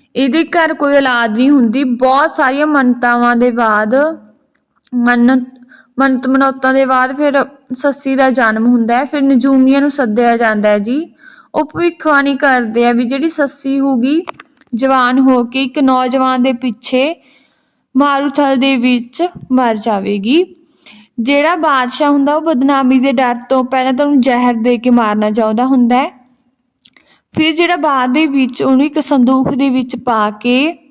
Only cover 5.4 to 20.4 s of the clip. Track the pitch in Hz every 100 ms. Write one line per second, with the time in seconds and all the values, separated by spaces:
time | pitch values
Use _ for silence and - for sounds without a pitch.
5.4 | 254 - - - _ - 269 254 262 269
6.4 | 269 262 262 269 262 254 254 269 294 269
7.4 | - - - 254 285 277 269 269 262 240
8.4 | 220 220 233 247 226 240 277 294 277 262
9.4 | 269 269 262 277 285 285 233 214 240 233
10.4 | 226 208 208 208 208 277 330 _ - -
11.4 | _ - 302 320 349 339 311 277 277 277
12.4 | 285 254 226 226 240 240 240 269 320 311
13.4 | 277 - 269 277 277 254 254 320 - -
14.4 | - _ - 220 262 262 247 254 262 254
15.4 | 240 262 262 294 262 254 254 262 262 254
16.4 | 262 247 254 - - 254 285 339 _ _
17.4 | _ _ _ _ _ 262 285 277 285 285
18.4 | 277 269 269 262 247 247 240 - 349 -
19.4 | - 254 240 220 226 202 196 202 214 311